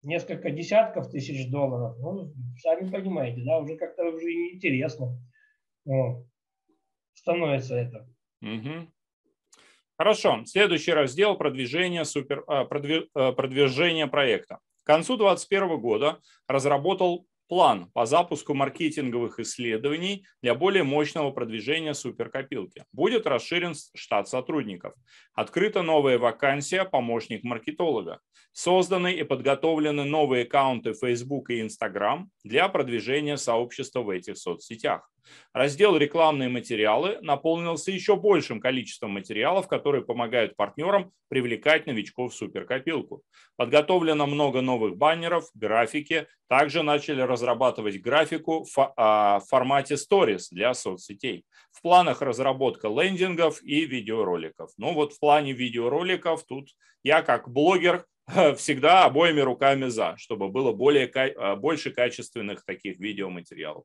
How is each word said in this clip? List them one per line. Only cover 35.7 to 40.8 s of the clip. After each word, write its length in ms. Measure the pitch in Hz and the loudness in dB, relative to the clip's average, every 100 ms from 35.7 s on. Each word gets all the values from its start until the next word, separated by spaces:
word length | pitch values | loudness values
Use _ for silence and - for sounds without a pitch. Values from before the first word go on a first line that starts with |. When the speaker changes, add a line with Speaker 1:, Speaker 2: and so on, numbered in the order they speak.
| 143 208 160 | 4 4 6
Speaker 2:
«Рекламные 500 | 143 165 160 147 127 | 2 4 4 4 -2
материалы» 680 | 123 - 113 107 110 175 214 | -4 -4 0 2 2 0 -4
наполнился 680 | 156 143 160 165 170 160 170 | -2 -2 0 0 -2 -4 -4
ещё 240 | 190 190 196 | -4 2 2
большим 460 | 202 185 - 110 | 4 2 2 -4
количеством 500 | 127 127 - - 110 | -2 -2 -4 -10 -8
материалов, 560 | 98 95 107 131 190 185 | -8 -6 -2 0 0 0
которые 340 | 139 147 143 | -2 0 0
помогают 540 | - 120 117 120 104 - | -2 -4 -2 0 0 -2
партнёрам 560 | 101 - | -4 -2